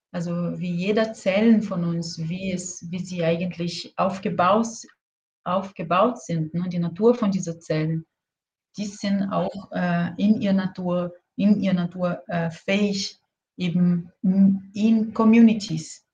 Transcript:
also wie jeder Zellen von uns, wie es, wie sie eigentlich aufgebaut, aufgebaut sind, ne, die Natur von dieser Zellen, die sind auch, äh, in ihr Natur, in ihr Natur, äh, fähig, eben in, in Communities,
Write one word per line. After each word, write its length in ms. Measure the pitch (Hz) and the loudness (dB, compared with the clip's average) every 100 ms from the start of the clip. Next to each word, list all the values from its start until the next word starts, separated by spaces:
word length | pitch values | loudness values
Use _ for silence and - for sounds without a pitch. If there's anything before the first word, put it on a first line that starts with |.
| _ | _
also 460 | 180 170 175 170 165 | -8 -6 -4 -4 -6
wie 120 | 180 | -6
jeder 420 | 170 196 214 220 | -4 -2 0 -2
Zellen 480 | - 196 196 233 214 | -4 -2 2 4 4
von 220 | - 180 | 2 -4
uns, 340 | 170 170 170 - | -4 -4 -6 -8
wie 340 | 160 180 190 | -8 -6 -6
es, 380 | 175 - - 165 | -6 -8 -14 -10
wie 80 | 180 | -10
sie 260 | - 180 | -8 -2
eigentlich 680 | 165 170 180 170 170 - - - | 0 0 -4 -6 -8 -8 -10 -4
aufgebaut, 720 | 190 - 202 165 180 214 233 - - _ _ _ _ _ | -4 -2 -4 0 2 2 0 -6 -18 _ _ _ _ _
aufgebaut 800 | 170 190 190 - 165 180 240 247 | -4 -4 -4 -8 -2 2 2 0
sind, 300 | - 165 156 | -4 -4 -2
ne, 140 | 170 180 | -4 -4
die 100 | 175 | -4
Natur 360 | 170 170 226 | -4 2 4
von 160 | 240 202 | 4 2
dieser 280 | 185 165 165 | 0 -4 -8
Zellen, 460 | - 156 156 160 - _ _ _ _ _ _ - | -4 -2 0 -2 -6 _ _ _ _ _ _ -10
die 100 | 208 | -10
sind 440 | - 202 196 196 | -6 -2 0 0
auch, 420 | 175 185 190 - | -2 -4 -6 -8
äh, 400 | 180 180 175 170 - | -4 0 0 -2 0
in 240 | 208 214 | 2 2
ihr 120 | 196 | 2
Natur, 600 | 190 185 - 180 180 175 - _ - | 0 0 -4 -4 -2 -4 -10 _ 0
in 240 | 202 190 | 2 4
ihr 140 | 190 | 2
Natur, 480 | 175 175 180 175 175 - | 0 -2 -4 -4 -4 -6
äh, 220 | 170 165 | -4 -4
fähig, 680 | - - 202 202 196 - - _ _ _ - | -6 -2 0 0 -2 -6 -12 _ _ _ -6
eben 540 | 180 170 175 175 170 _ | -2 2 2 0 -4 _
in, 480 | 185 190 196 - - | 0 4 4 4 -4
in 400 | 202 220 220 220 | 0 2 4 2
Communities, 920 | - 220 233 226 202 - 160 - - _ | 2 6 8 8 6 -2 -6 -8 -18 _